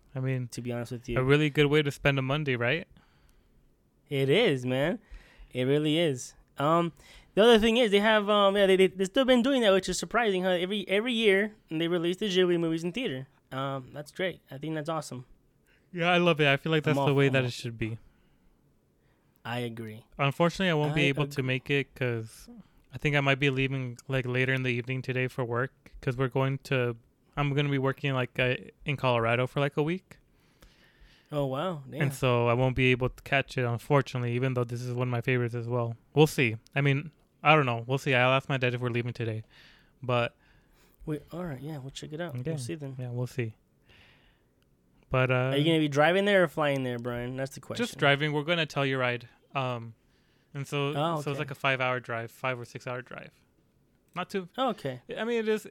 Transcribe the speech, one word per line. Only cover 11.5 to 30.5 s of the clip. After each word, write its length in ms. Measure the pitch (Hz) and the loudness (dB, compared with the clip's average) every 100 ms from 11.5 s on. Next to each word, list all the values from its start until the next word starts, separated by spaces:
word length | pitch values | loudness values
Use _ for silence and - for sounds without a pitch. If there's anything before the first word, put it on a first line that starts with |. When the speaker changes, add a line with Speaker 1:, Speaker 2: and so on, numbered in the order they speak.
| - - | -6 -8
Speaker 2:
they 180 | 160 170 | -4 0
release 300 | 175 170 180 | 0 0 -2
the 80 | 214 | 0
Ghibli 320 | 180 180 170 | 2 4 2
movies 240 | 165 165 | 0 -2
in 80 | 170 | -4
theater. 340 | 196 247 131 135 _ - | -4 -4 -6 -10 _ -12
Um, 380 | 131 139 135 131 | -6 -4 -6 -10
that's 180 | 139 147 | -14 -12
great. 280 | - 185 - - | -6 -6 -8 -16
I 80 | 135 | -12
think 160 | 151 | -8
that's 160 | 156 147 | -6 -4
awesome. 340 | 160 147 123 127 - _ _ _ _ _ | -6 -6 -12 -16 -20 _ _ _ _ _
Speaker 1:
Yeah, 160 | 180 170 | -2 2
I 80 | 175 | 4
love 220 | 175 151 | 4 4
it. 40 | 147 | 4
I 120 | 139 | 4
feel 120 | 160 | 2
like 160 | 160 151 | 2 4
Speaker 2:
I'm 40 | |
Speaker 1:
that's 80 | 139 | 4
Speaker 2:
all 80 | 139 | 4
Speaker 1:
the 80 | |
way 140 | 139 139 | 4 4
Speaker 2:
for 40 | |
Speaker 1:
that 120 | 135 | 4
Speaker 2:
it. 40 | 123 | 0
Speaker 1:
it 40 | |
should 240 | - 120 113 | -4 -8 -6
be. 180 | 113 113 - _ _ _ _ _ _ _ _ _ _ _ _ _ 117 | -6 -6 -14 _ _ _ _ _ _ _ _ _ _ _ _ _ -8
Speaker 2:
I 140 | 120 | -6
agree. 440 | 120 113 110 110 - - | -6 -8 -12 -14 -12 -2
Speaker 1:
Unfortunately, 520 | 139 - 170 - 185 | 0 2 0 2 0
I 40 | |
won't 200 | 156 147 | 0 0
be 100 | 151 | 2
Speaker 2:
I 20 | 143 | 2
Speaker 1:
able 200 | 139 147 | 2 -2
to 140 | 143 | -2
Speaker 2:
agree. 60 | 127 | -4
Speaker 1:
make 240 | 127 - | -4 -2
it 240 | 143 131 | -2 -2
'cause 560 | - 127 117 110 - - 240 - _ _ | -4 -4 -4 -8 -16 -20 -20 -20 _ _
I 40 | 127 | -6
think 180 | 151 147 | 0 2
I 40 | |
might 180 | 139 131 | 2 2
be 80 | 143 | 2
leaving, 480 | 131 135 135 127 120 - | 0 -2 -2 -8 -10 -4
like, 200 | 131 123 | -4 -2
later 260 | 123 127 | 0 0
in 100 | 131 | 0
the 60 | 127 | 0
evening 300 | 120 120 131 | -2 -4 -6
today 280 | 131 127 127 | -4 -2 -2
for 160 | - | -4
work 280 | 120 120 127 _ - - | -4 -2 -4 _ -20 -10
'cause 160 | - 123 | -6 -2
we're 100 | 131 | -2
going 300 | 135 135 139 | 0 0 -2
to, 320 | - 131 120 117 _ _ _ | -2 0 0 -4 _ _ _
I'm 200 | - 143 | -4 -2
gonna 160 | 139 143 | 0 0
be 80 | 139 | 0
working, 340 | 135 131 143 | 0 -2 -2
like, 260 | 131 123 - | -2 -2 0
uh, 180 | 127 131 - - | 0 -2 -6 -12
in 120 | - 139 | -6 0
Colorado 480 | 131 120 113 120 127 | 2 2 2 0 0
for, 140 | - | -2
like, 180 | 139 - | -2 0
a 40 | |
week. 360 | 151 185 - - _ _ _ | -2 -4 -10 -20 _ _ _